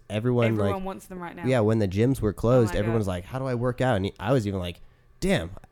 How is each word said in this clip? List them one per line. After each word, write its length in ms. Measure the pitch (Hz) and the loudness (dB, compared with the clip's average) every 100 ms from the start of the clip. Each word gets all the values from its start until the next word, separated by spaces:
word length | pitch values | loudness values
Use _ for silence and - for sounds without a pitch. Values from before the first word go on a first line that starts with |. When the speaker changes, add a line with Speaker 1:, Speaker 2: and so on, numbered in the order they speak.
| - | -6
Speaker 1:
everyone, 380 | 107 123 120 113 | -2 0 2 2
Speaker 2:
Everyone 260 | 107 101 | 2 0
Speaker 1:
like, 100 | 190 | -2
Speaker 2:
wants 220 | - - - | -6 -10 -14
them 140 | 185 | -14
right 160 | 175 180 | -12 -6
now. 100 | 131 | 0
Speaker 1:
yeah, 160 | 127 | 2
when 180 | 107 110 | 4 2
the 80 | 98 | 0
gyms 320 | 95 123 127 | 2 2 2
were 140 | 107 | -2
closed, 380 | - 113 127 107 | 0 4 4 4
Speaker 2:
Oh 20 | |
my 60 | 101 | 0
Speaker 1:
everyone 160 | 110 113 | 0 0
Speaker 2:
God. 40 | |
Speaker 1:
was 80 | 95 | 0
like, 160 | 90 87 | -4 -6
"How 140 | 131 | -8
do 60 | 131 | -4
I 100 | 123 | -2
work 240 | 123 120 | -2 0
out?" 160 | 127 101 | 2 2
And 100 | - | 0
he, 60 | - | -2
I 140 | 113 | 0
was 120 | 135 101 | 0 0
even 140 | 95 | -4
like, 220 | 87 - - - _ - | -6 -10 -18 -20 _ -4
"Damn, 300 | 190 147 85 - - | 0 0 -2 -10 -14